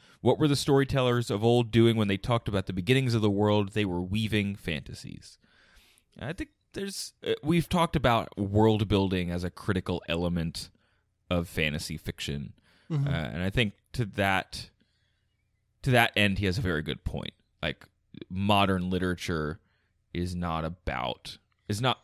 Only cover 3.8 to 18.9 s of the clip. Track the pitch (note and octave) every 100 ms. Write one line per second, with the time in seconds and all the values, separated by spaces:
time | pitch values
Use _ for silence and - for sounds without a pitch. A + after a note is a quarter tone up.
3.8 | G2+ F2 F#2 G#2+ G#2+ G#2+ G2+ G2 - D2
4.8 | - - - G1+ - - _ _ _ _
5.8 | _ _ _ - B2+ F#3 D4+ _ _ -
6.8 | G3 - - - - - D3 E3+ - F#3
7.8 | F3+ D3 B2 A2+ - - G2 G#2 A2 G#2+
8.8 | G2+ G2+ G2 F#2 F2 F2 F2+ - - F#2
9.8 | - F2 - E2+ F2 F2 E2 - - _
10.8 | _ _ _ _ - F2 E2+ - D#2 D2+
11.8 | - D#2 - - - C#2+ B1 - _ _
12.8 | - D3+ C#3 E2+ C2 D2 F#2+ C3 G#2+ -
13.8 | _ - G#2 - G2 F#2+ - - - _
14.8 | _ _ _ _ _ _ _ _ _ _
15.8 | C3+ A#2+ A#2 G#2 G#2 F#2 G2 F#2 F#2+ D#2
16.8 | D2+ - - - G1+ - _ _ D#2+ -
17.8 | - _ _ - - F#2 G2+ G2+ G2 F#2+
18.8 | F2+